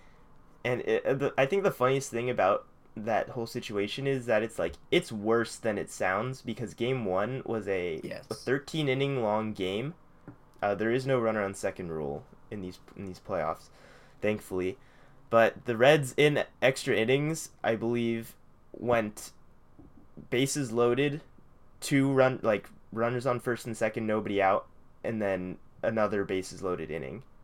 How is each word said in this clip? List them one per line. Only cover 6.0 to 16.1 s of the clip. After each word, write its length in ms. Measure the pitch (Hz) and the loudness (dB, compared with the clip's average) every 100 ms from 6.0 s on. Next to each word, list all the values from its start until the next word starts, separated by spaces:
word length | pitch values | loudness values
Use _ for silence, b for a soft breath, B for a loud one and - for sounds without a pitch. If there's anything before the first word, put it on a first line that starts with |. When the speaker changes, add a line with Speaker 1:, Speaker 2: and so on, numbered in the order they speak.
| 95 98 127 131 | 0 0 -2 -6
Speaker 1:
because 320 | - 113 107 | -8 -8 -8
game 320 | - 120 131 | -4 -2 0
one 380 | 101 92 110 135 | 0 0 0 -4
was 220 | - 113 98 | -4 -4 -2
a, 340 | 92 87 78 | -2 -2 -4
Speaker 2:
Yes. 220 | - - - | -8 -10 -10
Speaker 1:
a 20 | |
thirteen 560 | - 120 139 - 160 143 | -8 -2 -2 -2 -2 0
inning 320 | 131 139 135 | 0 0 0
long 320 | 107 107 110 | 0 0 -2
game. 400 | 101 92 101 139 - - - - - - - | -2 -2 -2 -4 -8 -18 -20 -20 -20 -20 -4
Uh, 100 | 104 | -2
there 180 | 98 113 | 0 0
is 140 | 127 | 0
no 140 | 131 127 | 2 2
runner 240 | 110 107 | 2 0
on 100 | 98 | -2
second 380 | 98 98 - 87 | -2 -6 -4 -6
rule 340 | 80 71 73 - - - | -4 -4 -6 -12 -20 -12
in 120 | 107 | -10
these, 180 | 90 - - - | -10 -12 -16 -12
in 80 | |
these 160 | 98 90 | -12 -12
playoffs, 440 | - 90 78 - - B B B B - | -6 -2 -2 -4 -10 B B B B -4
thankfully. 560 | 104 107 - 92 92 - b b b b - | -2 -2 -4 -2 -2 -6 b b b b 2
But 360 | 113 113 - | 6 6 2
the 120 | - 110 | -2 6
Reds 380 | 131 156 127 | 8 6 4